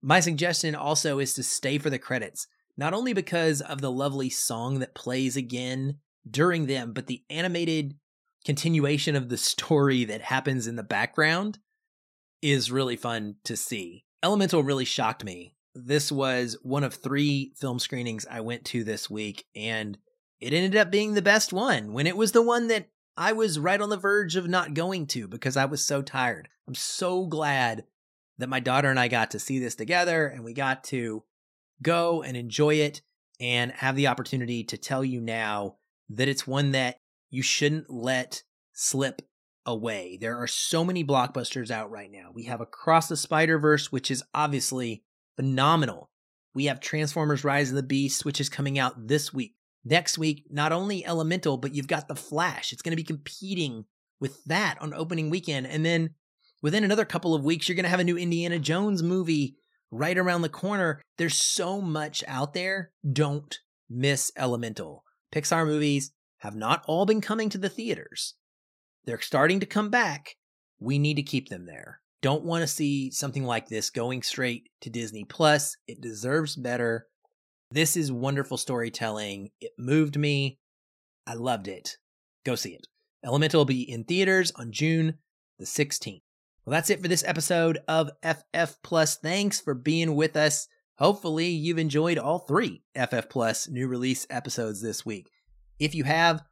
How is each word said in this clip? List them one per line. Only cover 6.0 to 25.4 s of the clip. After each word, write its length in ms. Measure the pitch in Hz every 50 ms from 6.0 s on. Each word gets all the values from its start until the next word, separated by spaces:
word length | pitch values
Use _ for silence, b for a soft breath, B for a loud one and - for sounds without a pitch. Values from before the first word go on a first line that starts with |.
| _ _ _ _ _ 110
during 380 | 110 135 151 180 175 165 156
them, 260 | 131 139 131 123 117 110
but 160 | 117 127 -
the 160 | 131 120 _ _
animated 680 | 147 156 170 185 170 170 170 165 160 156 151 139 143 - _ _ _ _ _ _ _ _ _
continuation 720 | - 147 143 - 165 165 156 143 139 151 143 147 - 147
of 120 | 143 131 120
the 80 | 120
story 680 | 110 - - - - - - 165 147 139 139 131 127 120
that 180 | 107 104 110 -
happens 460 | - 131 131 131 - 135 131 110 113
in 80 | 117
the 80 | 117 101
background 760 | - - 101 110 - - - 156 156 160 175 196 214 214 - _ _ _ _ _ _ _ _ _ _ _ _ _ _ _ _
is 300 | - 151 143 135 113 110
really 260 | 123 135 135 127 120
fun 380 | - - 120 117 113 107 104 101 101 _
to 120 | - 120
see. 480 | 104 - - 123 110 92 85 87 98 _ _ _ _ -
Elemental 400 | 170 208 208 196 185 - 170 143
really 220 | 135 143 135 127
shocked 400 | 123 - - 123 110 110 - -
me. 320 | 104 90 87 87 80 _ _ _ _ _
This 380 | - 123 123 143 151 143 - 151
was 440 | 139 135 131 131 123 123 120 110 - _
one 220 | 131 131 143 143
of 100 | 127 -
three 580 | - - 131 135 139 147 147 143 139 135 135 -
film 240 | - - 135 123 123
screenings 460 | - - - 127 123 120 113 110 - -
I 100 | 120 117
went 240 | 110 113 120 117 -
to 180 | - - 123 113
this 260 | 104 110 104 - -
week, 340 | 101 107 107 104 101 - - _ _
and 420 | 110 107 110 113 110 107 104 104 - _ _ _ _ _ _ _ _
it 140 | - 120 135
ended 200 | 165 180 190 190
up 160 | 214 208 175
being 220 | 185 202 214 214 214
the 80 | 208
best 320 | 180 202 202 220 214 - -
one 400 | 180 226 269 208 127 107 104 104
when 140 | 120 143
it 100 | 160 180
was 160 | 190 220 208 -
the 80 | 233
one 280 | 233 233 240 240 233 226
that 200 | 226 214 208 _ _ _ _ _ _
I 180 | - 165 196 220
was 260 | 220 226 214 160 151
right 220 | 143 175 190 202
on 100 | 208 208
the 80 | 214 190
verge 380 | 180 196 202 208 208 170 156
of 120 | 185 180 170
not 240 | 180 185 175 - 147
going 340 | 147 165 180 190 185 156 143
to 200 | - 127 110 95
because 280 | 92 123